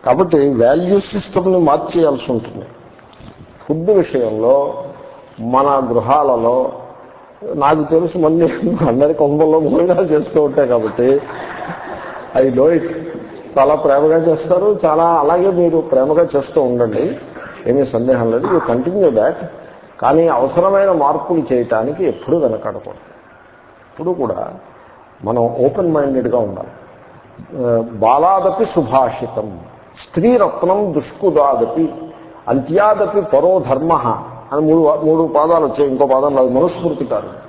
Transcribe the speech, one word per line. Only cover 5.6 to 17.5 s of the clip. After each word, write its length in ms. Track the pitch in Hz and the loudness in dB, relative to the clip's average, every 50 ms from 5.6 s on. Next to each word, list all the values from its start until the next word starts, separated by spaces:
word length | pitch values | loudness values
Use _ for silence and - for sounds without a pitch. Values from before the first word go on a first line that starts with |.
| 139 143 143 139 131 117 | 2 4 2 0 0 0
గృహాలలో 800 | 117 117 104 123 135 151 147 139 123 117 113 117 123 131 127 - - - - - - - - - - - - - - - - - - | 0 -2 0 2 0 2 2 2 0 2 2 0 0 0 -2 -4 -6 -10 -18 -20 -20 -20 -20 -20 -20 -20 -20 -20 -20 -16 -12 -8 -4
నాకు 300 | 147 139 143 156 156 151 | 0 2 2 2 2 0
తెలుసు, 340 | 151 160 160 175 160 - | 0 0 0 0 0 -2
మళ్ళీ 280 | 180 160 156 160 170 165 156 - - - 170 - - 165 | 0 0 2 2 2 2 0 0 -2 -4 -4 -2 0 0
అందరి 260 | 135 117 131 143 151 160 | 0 2 2 2 2 2
కొంపల్లో 460 | - 151 143 147 151 160 156 156 160 | 2 0 0 2 2 2 2 2 2
భోజనాలు 460 | 156 - - 165 170 180 175 175 190 | 2 2 2 2 2 2 2 0 2
చేస్తూ 380 | 160 151 151 143 - - 160 147 | 2 0 0 -2 0 0 0 0
ఉంటాయి 240 | 143 135 156 139 | 2 2 0 2
కాబట్టి 540 | 123 123 117 110 107 101 - 120 131 139 143 - - - - - - - - - - 170 - - - - - - - - - - - - | 2 2 0 0 -2 -2 0 2 2 2 2 0 -6 -14 -14 -14 -14 -12 -12 -12 -12 -12 -12 -12 -14 -14 -14 -14 -14 -14 -14 -16 -4 0
I 40 | 127 | 0
know 260 | 131 135 120 123 135 160 | 2 2 2 2 2 4
it. 220 | 170 156 165 170 - - - - - - - - - - - - - | 2 2 0 -4 -8 -8 -10 -12 -12 -14 -14 -16 -18 -18 -18 -6 0
చాలా 180 | 143 135 143 151 | 2 2 2 2
ప్రేమగా 420 | 143 131 139 139 139 151 156 165 | 2 2 2 2 4 4 4 2
చేస్తారు, 600 | 165 160 165 156 151 - 160 180 180 196 208 208 - - | 4 2 2 0 0 0 0 0 2 2 2 0 2 0
చాలా 200 | 160 156 160 165 | 0 2 2 2
అలాగే 460 | 170 170 160 143 147 170 180 180 196 | 2 2 2 2 2 2 2 2 0
మీరు 260 | 185 175 175 170 160 | 2 2 2 2 2
ప్రేమగా 500 | 165 156 - 135 131 131 143 156 160 170 - - | 0 0 0 0 0 2 2 2 2 2 2 0
చేస్తూ 260 | 139 - - - 160 | -2 -4 0 0 0
ఉండండి, 560 | 139 123 123 120 120 110 107 107 135 185 277 - - - - - - - | 0 0 0 0 0 0 0 -2 -2 -4 -4 -8 -14 -16 -18 -18 -18 -18